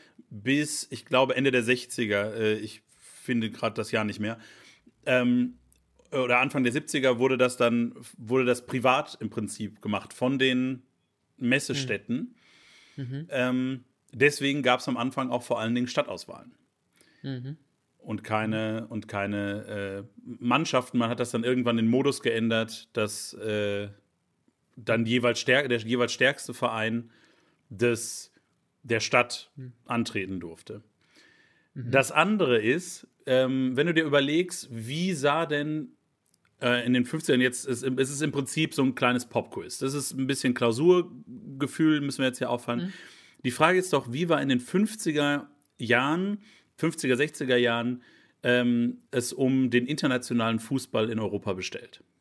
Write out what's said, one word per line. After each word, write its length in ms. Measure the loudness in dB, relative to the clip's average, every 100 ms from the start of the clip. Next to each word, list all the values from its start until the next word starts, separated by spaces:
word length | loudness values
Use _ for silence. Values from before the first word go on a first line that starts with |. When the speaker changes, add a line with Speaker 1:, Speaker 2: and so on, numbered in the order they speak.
| -16 _ -18
Speaker 1:
bis, 560 | -8 0 0 0 -4 -8
ich 140 | -12 0
glaube, 300 | 2 4 2
Ende 140 | 2
der 140 | 2
sechziger, 720 | 2 0 0 -4 0 0 0 0
äh, 200 | 0 0
ich 280 | -4 -14 _ _
finde 500 | -20 -12 -4 -2 -2
grad 280 | -2 -4 -2
das 140 | -2
Jahr 120 | -2
nicht 160 | -2 -4
mehr, 180 | -6 -8 -14 -20 -20 _ _ _ 0
ähm, 520 | 2 4 2 0 -4 _ _ _ _ -6
oder 280 | -2 2 2
Anfang 240 | 2 2
der 80 | 0
siebziger 480 | 0 -2 0 2 4
wurde 180 | 2 4
das 200 | 2 4
dann, 360 | 2 2 -2 -6 -18 -14
wurde 280 | -2 0 2
das 200 | 0 -2
privat 520 | 0 2 2 0 -8
im 100 | -8
Prinzip 520 | -6 -6 -6 -10 -8
gemacht 320 | -4 -4 -4
von 260 | -2 0 2
den 440 | 2 2 0 -4 -12 _ _ _ _ -6
Messestädten. 960 | 0 0 0 -4 -4 -4 -4 -6 -6 -12 _ _ _ -20 -20 -12
Speaker 2:
Mhm. 80 |
Mhm. 240 | -10 -10 -6
Speaker 1:
Ähm, 540 | -2 -2 0 -2 -6 -12 _ _
deswegen 500 | 2 2 2 -2 0
gab's 240 | 2 2 0
am 100 | -2
Anfang 320 | -2 -4 -4
auch 140 | -4
vor 160 | -4 -2
allen 160 | -2 -2
Dingen 120 | -2
Stadtauswahlen. 640 | -2 -4 -6 -12 -18 -20 -20 _ _ _ _ _ _
Speaker 2:
Mhm. 340 | -10 -10 -10 -14 _ _ _ _
Speaker 1:
Und 260 | -10 -8
keine, 640 | -2 -2 0 -2 -2 -6 -6
und 200 | -10 -8
keine, 1000 | -6 -4 -2 -4 -6 -8 -8 -8 -10 -14
äh, 120 | -16 -16
Mannschaften. 720 | -8 0 0 2 -2 0 0
Man 120 | 0
hat 100 | -2
das 120 | -4
dann 120 | -2
irgendwann 320 | 0 0 2 2
den 100 | 4
Modus 340 | 4 2 0
geändert, 680 | -2 0 0 0 -2 -8 -10 -4
dass, 380 | -2 -4 -12
äh, 560 | -10 -4 -2 -2 -4 -6 -12 _ _ _ _ _ _ _ -10
dann 300 | 0 2 4
jeweils 320 | 4 4 2
stär-, 280 | 4 4 4
der 120 | 0
jeweils 340 | 0 0 0
stärkste 400 | 2 2 2 -6
Verein 560 | -4 -2 0 0 -2 -4 _ _ _ _ _ -14
des, 600 | 0 0 0 -4 -12 -14 _ _ _ _ _
der 160 | -4 -2
Stadt 500 | 2 2 2 -2 -14 -18
Speaker 2:
Mhm. 180 | -18 -14 -6
Speaker 1:
antreten 520 | -4 -2 -4 -4 -6
durfte. 440 | -8 -14 -16 -16 -16 _ _ _ _ _ _ _ _
Speaker 2:
Mhm. 180 | -12 2
Speaker 1:
Das 200 | 4 4
andere 460 | 4 4 4 4 4
ist, 460 | 4 0 -2 -14 -18 _ 2
ähm, 500 | 2 4 2 0 0
wenn 120 | 2
du 60 |
dir 120 | 2 2
überlegst, 640 | 2 4 0 -2 -6 -12
wie 420 | -10 -8 -4 -2
sah 340 | 0 2 2 0
denn, 420 | -2 -2 -4 -6 -14 _ _ _ _ _ -4
äh, 240 | 0 0 2
in 80 |
den 120 | 2 2
fünfzigern 360 | -2 2 4
jetzt, 260 | 4 0 -6
es, 140 | -4
es 280 | -2 0 0
ist 100 | 0
im 100 | -4
Prinzip 440 | -2 -4 -2 -2 2
so 80 |
ein 100 | 0
kleines 320 | 2 0 0 -2
Popquiz. 540 | -4 -4 -8 -10 -6
Das 160 | -4 -4
ist 180 | -6
ein 140 | -4 -2
bisschen 260 | 0 0
Klausurgefühl, 1500 | 2 2 4 6 4 4 -6 -18 -18 -12 -6 -6 2 2 2
müssen 180 | 0 -2
wir 80 | -2
jetzt 100 | -2
hier 140 | -2
auffangen. 340 | -4 -2 -4 -4
Speaker 2:
Mhm. 60 | -8 -18 -20 -20 _ -4
Speaker 1:
Die 60 |
Frage 280 | 2 4 4
ist 140 | 2
doch, 180 | 0 0
wie 180 | -2 2
war 120 | 2
in 80 | 2
den 100 | 0
fünfziger 920 | 2 0 0 -2 -2 0 2 0 -4 _ _ -6
Jahren, 640 | 2 4 4 2 0 -4 -8 -20 _ -2
fünfziger, 420 | -2 0 2 2
sechziger 400 | 2 0 2 4
Jahren, 460 | 4 2 -2 -4 -8 -20 _ _
ähm, 580 | 2 4 4 2 0 -2 _
es 240 | -4 -2
um 380 | 0 2 4 4
den 160 | 2 2
internationalen 720 | 0 0 0 -2 0 0 0
Fußball 500 | -2 -6 -2 -2 0
in 100 | -2
Europa 340 | -2 -4 -4
bestellt? 500 | -6 -6 -10 -14 -20 _ _